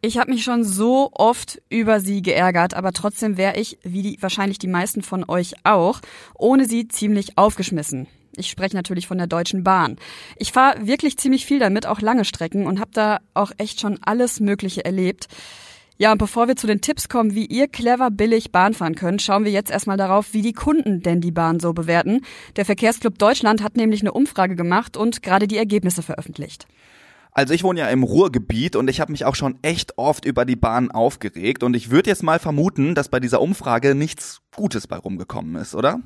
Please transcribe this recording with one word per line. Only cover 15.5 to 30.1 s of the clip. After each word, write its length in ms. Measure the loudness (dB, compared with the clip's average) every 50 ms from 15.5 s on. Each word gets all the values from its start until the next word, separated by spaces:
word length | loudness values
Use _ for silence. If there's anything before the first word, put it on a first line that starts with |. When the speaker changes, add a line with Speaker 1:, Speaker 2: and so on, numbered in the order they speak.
| -20 -20 -20 -20 -20 -20 _ _ _
Speaker 1:
Ja, 160 | _ 4 4
und 60 | 4 4
bevor 320 | 2 -2 2 0 2 2
wir 80 | 2 0
zu 100 | 2 0
den 140 | 0 0
Tipps 260 | 0 -2 -2 -2 -4 -2
kommen, 260 | 0 0 0 2 0
wie 120 | -2 -4
ihr 240 | -2 0 0 0 0
clever 420 | 0 -2 0 2 2 2 2 0
billig 400 | 0 0 2 2 2 0 0 0
Bahn 220 | 2 4 4 4 2
fahren 220 | 0 -2 -4 -4
könnt, 260 | -2 -2 -2 -2 -2
schauen 240 | 0 0 2 2 2
wir 80 | 2 0
jetzt 180 | 0 -2 -2
erstmal 240 | -4 -4 -2 -2 -2
darauf, 380 | 0 0 2 2 0 0 0 -4
wie 80 | -2
die 100 | -2 -2
Kunden 500 | -4 -2 0 2 2 2 2 2 -2 0
denn 200 | 0 0 0 2
die 100 | 0 0
Bahn 300 | 0 0 0 2 0 0
so 100 | 0 -2
bewerten. 540 | -2 -2 0 2 2 2 2 2 0 -2 -2 -4 -20 -20 -20 -10 -4 -4
Der 80 | 0
Verkehrsclub 520 | 0 0 2 2 0 0 2 -2 -2 0 4
Deutschland 460 | 4 4 4 4 2 2 2 2 0
hat 140 | -2 0 2
nämlich 240 | 2 2 2 2
eine 100 | 0 -2
Umfrage 460 | 0 0 0 0 2 0 0 0 0 -2
gemacht 400 | 0 2 2 0 0 -2 -6 -2
und 260 | -2 -2 -2 -4 -2
gerade 240 | 2 2 2 2 2
die 100 | 0 -2
Ergebnisse 440 | -2 0 0 0 0 0 -2 -2
veröffentlicht. 680 | -6 -8 -8 -10 -10 -12 -12 -12 -12 -14 -14 -20 -20 _ _ _ _ _ _ -20 -20 -20 -20 _ _ _ _
Speaker 2:
Also 200 | 0 2 2 2
ich 80 | 2 2
wohne 160 | 0 0 0
ja 80 | 0 0
im 160 | 2 2 2
Ruhrgebiet 720 | 4 6 4 4 4 4 -2 -2 -2 -2 -2 -2 0 0
und 120 | 0 0 0
ich 100 | 0 -2
hab 80 | -4 -4
mich 160 | -4 -2 -2
auch 80 | -2 -2
schon 240 | 0 -4 -4 -4 -4 -4
echt 340 | -4 -2 -2 -6 -8 -6 -2
oft 260 | 0 0